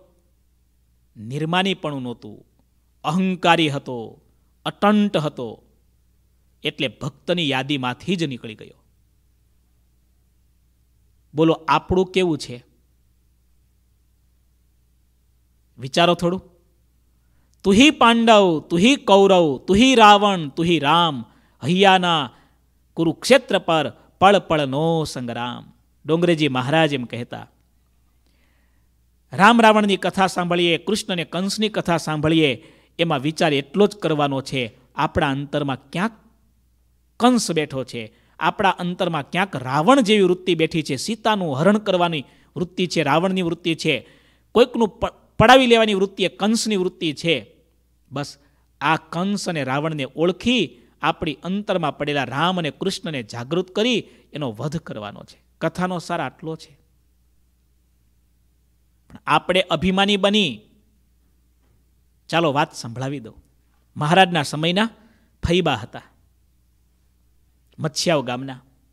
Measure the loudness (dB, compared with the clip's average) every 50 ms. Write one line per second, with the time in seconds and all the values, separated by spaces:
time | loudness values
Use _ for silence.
0 | _ _ _ _ _ _ _ _ _ _ _ _ _ _ _ _ _ _ _ _
1 | _ _ _ -18 -14 -10 -8 -6 -4 -2 -2 -2 0 -2 -4 -4 -6 -8 -8 -8
2 | -10 -10 -12 -12 -16 -20 -20 -20 -20 _ _ _ _ _ _ _ _ _ _ _
3 | -4 -2 0 0 0 -2 -2 0 2 2 4 4 2 0 -2 -4 -8 -8 -10 -10
4 | -12 -14 -16 -20 _ _ _ _ _ _ _ _ _ -12 -4 _ 2 2 4 4
5 | 2 0 0 -2 -2 -4 -6 -8 -10 -12 -12 -16 _ _ _ _ _ _ _ _
6 | _ _ _ _ _ _ _ _ _ _ _ _ -8 -8 -6 -4 -6 -6 -6 -8
7 | -10 -10 -10 _ _ -4 -2 -2 0 0 -2 -2 -2 -2 -4 -4 -4 -6 -8 -8
8 | -6 -6 -4 -4 -4 -6 -6 -10 -14 -16 -16 -18 -20 -20 -20 _ _ _ _ _
9 | _ _ _ _ _ _ _ _ _ _ _ _ _ _ _ _ _ _ _ _
10 | _ _ _ _ _ _ _ _ _ _ _ _ _ _ _ _ _ _ _ _
11 | _ _ _ _ _ _ -2 2 2 2 2 0 0 0 0 0 0 0 0 0
12 | 0 0 0 0 0 0 -2 -4 -8 -12 -16 -18 -20 _ _ _ _ _ _ _
13 | _ _ _ _ _ _ _ _ _ _ _ _ _ _ _ _ _ _ _ _
14 | _ _ _ _ _ _ _ _ _ _ _ _ _ _ _ _ _ _ _ _
15 | _ _ _ _ _ _ _ _ _ _ _ _ _ _ _ -16 -14 -4 0 2
16 | 2 2 2 0 -2 -4 -4 -4 -8 -16 _ _ _ _ _ _ _ _ _ _
17 | _ _ _ _ _ _ _ _ _ _ _ _ 0 2 4 6 6 6 6 4
18 | 4 4 4 4 4 6 6 6 6 4 2 -2 -4 -4 0 2 4 4 2 2
19 | 2 4 6 6 6 6 6 4 4 2 0 -2 -2 0 2 4 4 4 6 8
20 | 8 8 8 6 4 2 0 -2 -6 -8 -6 -4 0 0 2 2 2 2 2 2
21 | 2 0 -2 -6 -10 -14 _ _ _ _ _ _ -4 -2 2 4 6 6 6 4
22 | 2 0 0 -2 -2 -6 -10 _ _ _ _ _ _ _ _ _ _ _ _ -4
23 | -2 -2 -4 -4 2 2 2 2 4 0 -2 -2 0 0 0 0 0 -2 -6 -12
24 | _ _ _ _ 6 6 6 4 2 0 -2 -2 0 -2 -2 -2 0 0 0 -2
25 | -2 -4 -8 -10 -10 -10 -8 -8 -8 -10 -10 -14 -16 -20 _ _ _ _ _ _
26 | _ -4 -2 0 2 0 2 2 0 0 0 -2 -2 0 2 2 2 0 -2 -4
27 | -6 -8 -10 -12 -12 -12 -14 -18 -18 -20 _ _ _ _ _ _ _ _ _ _
28 | _ _ _ _ _ _ _ _ _ _ _ _ _ _ _ _ _ _ _ _
29 | _ _ _ _ _ _ 0 4 6 6 6 6 6 6 6 4 2 0 -2 -2
30 | -2 -4 -2 0 -2 0 0 -4 -4 -2 -2 0 0 0 0 -2 -2 -4 -4 -4
31 | -4 -6 -6 -6 -6 -6 -6 -6 -6 -6 -4 -4 -4 -4 -4 -4 -2 -2 -2 -2
32 | -2 -4 -4 -2 0 2 2 4 4 2 0 -2 -8 -18 _ _ _ _ _ -4
33 | -2 -2 -2 -2 -4 -6 -2 -2 0 0 0 -2 -4 -4 0 2 2 2 0 -4
34 | -4 -2 0 0 0 -2 -2 -6 -6 -6 -6 -6 -6 -6 -10 _ _ _ _ -4
35 | -4 -2 0 -2 -2 0 -2 -4 -6 -6 -6 -6 -4 -4 -6 -8 -12 _ -6 -6
36 | -6 -6 -6 _ _ _ _ _ _ _ _ _ _ _ _ _ _ _ _ _
37 | _ _ _ 2 4 4 4 2 0 -2 -2 -2 -4 -4 -6 -8 -10 -8 -10 -12
38 | -12 -14 -18 _ _ _ _ -4 -2 -2 -2 0 0 0 0 -2 -6 -8 -4 -4
39 | -4 -4 -4 -4 -6 -4 -4 -4 -4 -2 -6 -8 -6 -2 -2 2 4 4 4 4
40 | 4 4 4 4 4 2 0 0 -2 -2 0 0 0 -2 -2 -4 -4 -4 -6 -6
41 | -6 -8 -8 -4 -2 -2 -2 0 -2 -4 -4 0 2 2 2 2 0 -2 0 0
42 | 0 0 -2 -4 -8 -10 _ _ _ _ _ -10 -10 -8 -4 -6 -6 -2 -2 -2
43 | 0 2 2 2 2 0 -2 -2 -4 -4 -6 -4 -4 -6 -6 -2 -2 -2 -2 -4
44 | -6 -12 _ _ _ _ _ _ _ _ 2 4 4 4 2 0 -2 -2 -2 -6
45 | -8 -8 -8 _ _ _ _ 4 8 8 8 8 8 6 4 4 4 2 0 0
46 | -2 -2 -2 -4 -4 -4 -2 -2 -2 0 0 -2 -2 -2 -2 -2 -2 -4 -6 -6
47 | -6 -6 -6 -4 -2 -2 -2 -2 -4 -10 _ _ _ _ _ _ _ _ _ _
48 | _ _ -10 -10 -10 -10 -12 _ _ _ _ _ _ _ _ _ 0 0 0 0
49 | -2 _ -6 -4 -4 -2 -4 -4 -4 -6 -6 -6 -4 -4 -4 -4 -4 -4 -4 -6
50 | -8 -8 -4 -2 0 0 0 -2 -2 -2 0 0 -2 -4 -6 -14 _ _ _ _
51 | -4 -4 -4 -2 -6 -8 -8 -8 -8 -6 -6 -6 -4 -4 -4 -2 -2 -4 -4 -6
52 | -6 -4 -4 -4 -4 -4 -4 -2 -2 -2 -2 -2 -4 -6 -8 -6 -6 -6 -6 -6
53 | -10 -10 -10 -10 -12 -12 -14 -14 -10 -4 -4 -4 -4 -4 -4 -2 0 0 0 -2
54 | -4 -8 -18 _ _ _ -12 -10 -8 -8 -8 -8 -8 -8 -6 -8 -10 -10 -14 -12
55 | -12 -14 -14 -16 -20 -20 -20 _ _ _ _ _ -6 -6 -4 -4 -6 -4 -6 -8
56 | -8 -8 -6 -6 -6 -8 -10 _ -12 -12 -12 -12 -16 -20 _ _ _ _ _ _
57 | _ _ _ _ _ _ _ _ _ _ _ _ _ _ _ _ _ _ _ _
58 | _ _ _ _ _ _ _ _ _ _ _ _ _ _ _ _ _ _ _ _
59 | _ _ -20 -12 _ 0 0 0 2 0 0 -2 0 0 -4 -2 0 0 0 2
60 | 2 0 0 0 0 0 2 2 0 0 -4 -8 -14 _ _ _ _ _ _ _
61 | _ _ _ _ _ _ _ _ _ _ _ _ _ _ _ _ _ _ _ _
62 | _ _ _ _ _ -4 -2 0 0 0 0 0 -2 -2 -6 -12 -14 -12 -10 -8
63 | -8 -8 -8 -10 -12 -16 -20 -20 _ _ _ _ _ _ _ _ _ _ _ -4
64 | -4 0 4 4 2 4 2 -2 -4 -4 -6 -4 -4 -2 -2 -2 -2 -4 -6 _
65 | _ _ _ _ _ _ _ _ -4 -2 0 0 0 -2 -4 -4 -6 -12 -18 -20
66 | -20 _ _ _ _ _ _ _ _ _ _ _ _ _ _ _ _ _ _ _
67 | _ _ _ _ _ _ _ _ _ _ _ _ _ _ _ -8 -8 -6 -6 -4
68 | -2 0 0 0 -2 -4 -8 -8 -10 -12 -14 -16 -20 _ _ _ _ _